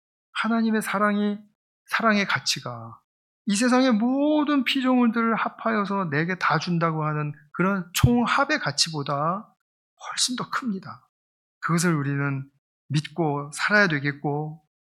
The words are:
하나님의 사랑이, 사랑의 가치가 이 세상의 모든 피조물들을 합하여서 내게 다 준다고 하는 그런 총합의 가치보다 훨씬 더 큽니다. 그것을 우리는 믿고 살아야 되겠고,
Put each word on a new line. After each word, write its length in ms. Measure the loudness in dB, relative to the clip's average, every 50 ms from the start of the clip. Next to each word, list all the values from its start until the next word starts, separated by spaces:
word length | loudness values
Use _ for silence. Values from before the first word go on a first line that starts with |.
| _ _ _ _ _ _ -8
하나님의 480 | -4 -2 0 0 0 2 2 0 0 -2
사랑이, 560 | -2 -2 0 0 2 2 2 0 -2 -2 -4 -8 -16 _ _ _ _ _ _ _
사랑의 400 | -8 -4 -2 2 2 2 2 2
가치가 760 | 0 -2 -2 -2 -2 -4 -4 -6 -10 -10 -12 -14 -16 -18 -20 _ _ _ _ _ _ _ _ _
이 100 | -2 0
세상의 360 | 2 2 4 4 4 4 4 4
모든 720 | 4 2 2 2 2 2 4 4 2 2 2 2 2 2
피조물들을 720 | 0 0 0 2 2 4 4 4 4 4 2 2 2 2
합하여서 720 | 0 -2 -4 -6 -4 -4 -2 0 0 0 -2 -2 -2 -2
내게 320 | 0 0 0 0 0 -2 -2
다 200 | 0 0 0 0
준다고 460 | 0 0 0 0 0 0 0 0 -2
하는 280 | -2 -2 -2 -4 -6 -6 -10 -16 _ -4
그런 360 | -2 0 0 0 -2 -4 -6 0
총합의 640 | 2 4 4 4 4 2 2 0 0 0 0 0 -2
가치보다 960 | -2 -2 -2 -2 -2 -2 -2 -4 -4 -4 -2 -2 -2 -2 -2 -4 -6 -12 _ _ _ _ _ _ _ _ _ -18
훨씬 360 | -14 -10 -6 -4 -2 -2 -2
더 120 | -4 -6 -6
큽니다. 600 | -6 -6 -4 -4 -6 -6 -8 -12 -16 -18 _ _ _ _ _ _ _ _ _ _ _ _
그것을 340 | -4 -2 0 0 2 2 0
우리는 540 | 0 0 -2 -2 -2 -2 -2 -2 -4 -6 -10 _ _ _ _ _ _ _ -4
믿고 640 | -4 -4 -4 -4 -2 -2 -2 0 0 -2 -6 -8 -6
살아야 360 | -4 0 2 4 6 6 4
되겠고, 720 | 4 0 -2 -2 -4 -4 -4 -4 -4 -4 -4 -6 -10 -14 _ _ _ _ _ _ _ _